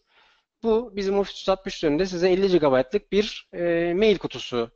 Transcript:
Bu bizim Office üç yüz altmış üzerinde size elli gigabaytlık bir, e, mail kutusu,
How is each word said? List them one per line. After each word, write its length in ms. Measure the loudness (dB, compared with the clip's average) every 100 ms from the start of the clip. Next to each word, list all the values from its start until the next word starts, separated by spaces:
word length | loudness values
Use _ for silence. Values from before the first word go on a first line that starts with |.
| _ _ _ _ _ _
Bu 300 | 0 0 -2 -6
bizim 220 | -2 0
Office 140 | -2
üç 80 | -4
yüz 80 | -2
altmış 280 | -2 -4 -4
üzerinde 300 | 0 0 -2
size 240 | 0 2
elli 180 | 2 4
gigabaytlık 640 | 4 4 2 2 -4 -2
bir, 360 | -2 -2 -6 -14
e, 420 | -6 -2 0 0
mail 240 | 2 2 2
kutusu, 520 | -2 -10 -6 -4 -4